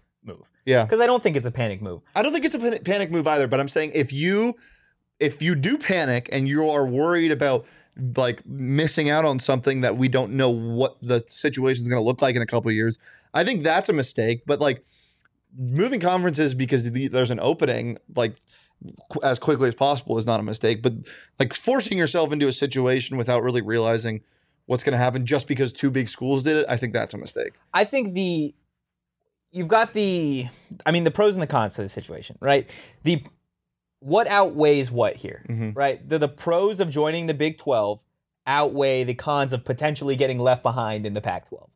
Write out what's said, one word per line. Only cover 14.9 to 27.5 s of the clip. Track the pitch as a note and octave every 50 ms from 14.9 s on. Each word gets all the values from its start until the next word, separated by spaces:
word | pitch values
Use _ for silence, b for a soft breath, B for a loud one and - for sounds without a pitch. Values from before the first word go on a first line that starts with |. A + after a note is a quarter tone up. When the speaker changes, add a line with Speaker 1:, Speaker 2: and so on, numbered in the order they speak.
| b b b b b b b b _ _ _ _ -
Speaker 2:
moving | C3 B2+ B2 C3 D#3+ G#3+ B3+ C#4 G#3
conferences | F3 F3+ F#3 F3+ F3+ F3+ C#3+ C#3+ D#3 C#3 B2+
because | B2+ C3 A#2+ C#3 B2 A#2 A#2+
the, | A#2 B2+ C3+ C3
there's | - B2+ B2+ A2+
an | A#2+ G#2
opening, | - C3 D#3+ D#3+ E3 B2+ A#2 A2+ D3 D#3+ - - _ - -
like, | B2 A#2 - - - _ b b b b b b b - - - - - -
qu-, | - - -
as | C3+ B2 -
quickly | - D#3+ D3 B2+ C3+ A#2+
as | A2+
possible | - C#3 C#3+ C#3+ B2+ - - A2+ A2+
is | A2
not | A#2 A2+ G#2+
a | G#2+
mistake. | G#2+ A2 - - A2 A#2 A2
But, | B2 B2+ A2+ A2 - B B B B B B B
like, | C#3+ A#2+
forcing | - - - A#3+ C4 C4 G3 G#3+ G3 F3+
yourself | E3 C#3 - E3+ D#3+ C#3+
into | D3+ D3 C#3+
a | C3+
situation | B2+ - C#3+ C3 B2+ C3+ B2+ B2+ B2+ C3 B2 - C3+
without | B2+ A2+ B2 B2 A#2+
really | A#2 B2+ B2 B2
realizing | G2 G#2+ A2+ A#2 A2+ A2+ A2+ A2+ A2+ A2+ A2 G#2+ - _ _ _ _ _ _ _ _
what's | - B2+ B2 -
gonna | C#3+ B2+ A#2+
happen | B2 B2+ B2 C3+ B2
just | A#2+ D3 C3+ - -
because | C#3 A#2+ C3+ A#2+
two | - - C#3+ C#3
big | B2 C3+ A#2+ -
schools | - - B2 C3 C#3 C3+ C3
did | D#3 D#3 D#3
it, | - -
I | A#2+
think | A#2 B2+ A2+
that's | B2 A#2 A2 - -
a | -
mistake. | - - - - - -